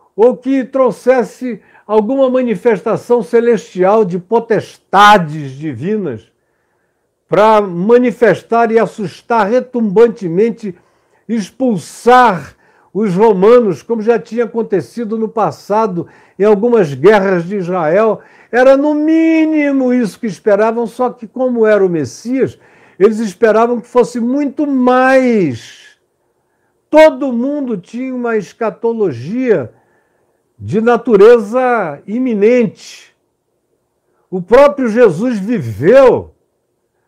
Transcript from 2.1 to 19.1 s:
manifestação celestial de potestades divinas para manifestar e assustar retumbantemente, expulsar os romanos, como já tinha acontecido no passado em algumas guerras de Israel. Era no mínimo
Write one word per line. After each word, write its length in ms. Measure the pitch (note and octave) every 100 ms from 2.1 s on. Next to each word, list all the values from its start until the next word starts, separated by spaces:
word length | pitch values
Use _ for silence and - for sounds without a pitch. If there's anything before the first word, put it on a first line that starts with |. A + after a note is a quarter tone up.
| C4+ C4
manifestação 920 | B3+ A#3+ F#3 A#3+ G#3+ A3+ F#3+ - A#3+
celestial 800 | - A#3 A#3+ G#3+ - F#3 F#3 A3+
de 160 | G3 F#3
potestades 1300 | - A3+ A3+ G3+ - - _ F#3 G#3 G#3 D#3+ D#3 C#3
divinas 800 | C3+ D#3 A2+ E3 G#3+ E3+ A2 - _ _ _ _ _ _ _ _ _ -
para 340 | D#3+ A3 G#3+
manifestar 1120 | G3+ E3+ G3 A#3+ B3 - A3 C#3 - A#3 A#3
e 40 | A3+
assustar 720 | A3 - F3 - - A#3 G3
retumbantemente, 1300 | B3 B3 B3 A3 F#3+ A#3 - F3+ E3+ A#3 - G#3 F3 _ _ _ _ -
expulsar 1300 | A3+ F3+ - C4 F#3+ - - - B3 D3 E2+ - _ _ _ _
os 220 | F3+ G#3+ F3+
romanos, 640 | A3+ F#3+ G3 B3 A3 D#3+
como 200 | - A3+
já 180 | G#3+ A#3
tinha 240 | - A3+
acontecido 720 | A3+ A3+ A3 F#3+ - A3+ A3+ A3+
no 120 | A3
passado 800 | A3+ F3+ - - G#3 A3 F3 - _ _ -
em 60 |
algumas 500 | G#3 G#3 A#3+ A#3 D#3+
guerras 520 | C3 E3+ G#3+ G3 F3+ E3
de 100 | G#3
Israel. 640 | F3 F3+ D3+ F#3 A3 G3 - _ _
Era 240 | A#3 C4 C4+
no 180 | D4
mínimo 1000 | D4+ D4+